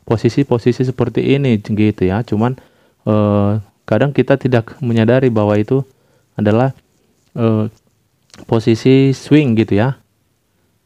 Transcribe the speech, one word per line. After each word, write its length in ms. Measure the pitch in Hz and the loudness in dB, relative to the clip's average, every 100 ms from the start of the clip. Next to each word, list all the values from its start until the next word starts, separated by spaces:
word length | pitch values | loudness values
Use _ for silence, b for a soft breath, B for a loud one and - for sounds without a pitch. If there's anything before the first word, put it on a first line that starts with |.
| - | -4
posisi-posisi 760 | 117 120 139 139 120 127 117 | -2 0 -2 -2 0 0 -2
seperti 520 | 127 127 117 123 123 139 | -2 -4 -4 -2 -2 0
ini 240 | 135 113 | 0 -2
gitu 480 | 107 107 107 104 92 | -2 -2 0 0 -2
ya. 160 | 98 | -2
Cuman, 320 | 120 104 117 131 b b b _ | -4 -2 -2 -4 b b b _
eh, 480 | - 107 104 104 101 104 101 _ | -2 0 2 0 0 -2 -8 _
kadang 320 | - 107 139 139 | -4 0 0 0
kita 240 | 123 139 | 0 -2
tidak 400 | 139 123 - - | 0 -2 -2 -6
menyadari 480 | 123 113 110 127 131 | -2 0 2 2 2
bahwa 320 | 110 104 104 | 0 0 0
itu 240 | 107 131 135 _ _ _ _ - | 0 -2 -4 _ _ _ _ -4
adalah, 320 | 104 110 135 - _ _ _ _ _ 143 | 0 2 0 -4 _ _ _ _ _ -4
eh, 320 | 113 110 110 - _ _ _ _ _ - - | -2 0 -4 -10 _ _ _ _ _ -20 -4
posisi 640 | 117 117 110 131 135 135 | 0 0 0 4 4 2
swing 480 | 131 - 147 143 113 | -2 0 2 2 0
gitu 160 | 107 98 | 0 0
ya. 240 | 127 135 _ _ _ _ _ _ _ _ | 0 -4 _ _ _ _ _ _ _ _